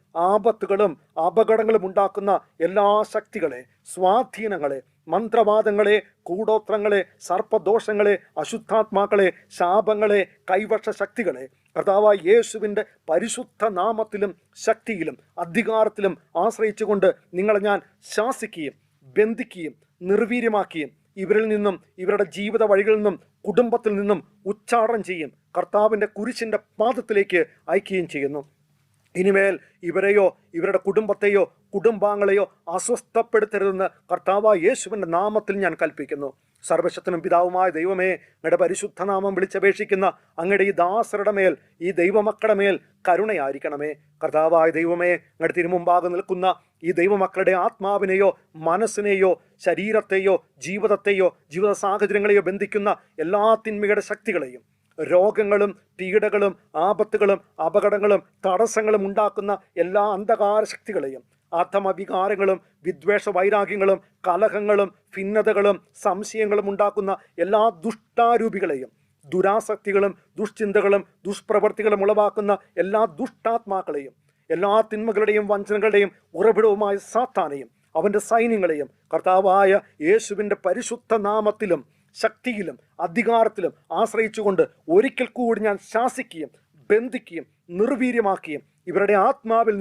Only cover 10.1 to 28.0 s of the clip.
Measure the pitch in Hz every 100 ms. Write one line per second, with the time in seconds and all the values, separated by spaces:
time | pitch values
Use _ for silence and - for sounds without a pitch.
10.1 | 208 180 _ - 190 214 214 220 - 202
11.1 | - 180 127 131 _ _ 165 202 196 214
12.1 | 202 165 233 214 220 208 208 - _ -
13.1 | 165 220 233 208 - 214 180 208 220 214
14.1 | 202 202 - _ - 226 220 - 196 156
15.1 | 127 _ - 170 175 226 220 220 214 196
16.1 | 156 _ 170 214 226 214 208 208 202 190
17.1 | - _ 175 208 208 208 196 - _ -
18.1 | - 233 262 220 170 143 - _ _ 131
19.1 | 135 220 226 - 185 156 - _ - 180
20.1 | 202 220 247 233 208 180 165 139 _ _
21.1 | 196 185 208 220 208 208 170 _ - 185
22.1 | 208 185 165 208 220 214 196 208 214 208
23.1 | 170 _ _ 196 202 233 233 220 202 202
24.1 | 185 - _ 190 208 - 233 226 226 180
25.1 | 175 143 _ _ 175 - 202 214 214 214
26.1 | 202 233 - 226 208 _ - 220 254 -
27.1 | 202 196 180 - _ - 190 196 190